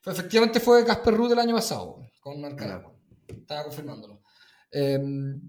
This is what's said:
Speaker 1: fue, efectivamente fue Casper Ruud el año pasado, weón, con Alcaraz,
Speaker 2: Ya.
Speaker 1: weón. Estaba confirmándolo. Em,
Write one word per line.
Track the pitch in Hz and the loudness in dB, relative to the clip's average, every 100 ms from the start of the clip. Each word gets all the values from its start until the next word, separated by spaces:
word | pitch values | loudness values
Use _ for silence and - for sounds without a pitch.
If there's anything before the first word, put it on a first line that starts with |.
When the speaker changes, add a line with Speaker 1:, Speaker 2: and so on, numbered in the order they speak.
Speaker 1:
fue, | - | -8
efectivamente | 160 180 220 226 233 | -8 2 4 4 2
fue | 240 240 | 6 6
Casper | 233 214 - | 6 2 2
Ruud | 214 240 | 2 4
el | 233 | 2
año | 233 | 2
pasado, | 233 - 120 90 - | 0 -2 -6 -8 -16
weón, | 123 _ | -20 _
con | 139 147 | -14 -12
Alcaraz, | 143 139 107 92 | -12 -10 -10 -10
Speaker 2:
Ya. | 95 | -16
Speaker 1:
weón. | _ _ _ _ | _ _ _ _
Estaba | 110 - 147 | -18 -12 -10
confirmándolo. | 151 135 143 113 107 101 _ _ _ _ _ | -10 -12 -14 -14 -18 -20 _ _ _ _ _
Em, | 143 139 139 139 139 139 139 | -2 0 0 -2 -6 -6 -10